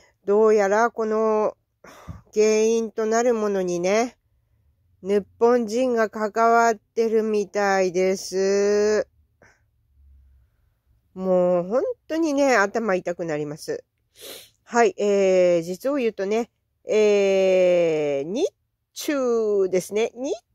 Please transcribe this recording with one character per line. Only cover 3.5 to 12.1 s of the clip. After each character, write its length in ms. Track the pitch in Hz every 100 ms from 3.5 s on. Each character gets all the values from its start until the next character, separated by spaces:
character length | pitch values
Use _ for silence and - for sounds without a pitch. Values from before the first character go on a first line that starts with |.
の 100 | 196
に 180 | 185 175
ね、 380 | 180 214 240 _ _ _ _ _ _ _ _ _
日 180 | 190 202 - -
本 280 | 233 247 220
人 260 | 233 254
が 160 | 233 214
関 420 | 220 214 226 233
わ 200 | 233 233
っ 60 | 214
て 300 | _ - 226
る 160 | 220
み 220 | 220 208 202
た 360 | 208 202 190
い 100 | 185
で 240 | 175 185 190
す。 880 | - 185 190 202 202 208 208 214 - _ _ _ _ _ _ _ _ _ - - _ _ _ _ _ _ _ _ _
も 480 | 185 185 180 180 180
う 40 |
本 180 | 180 247 508 -
当 80 | -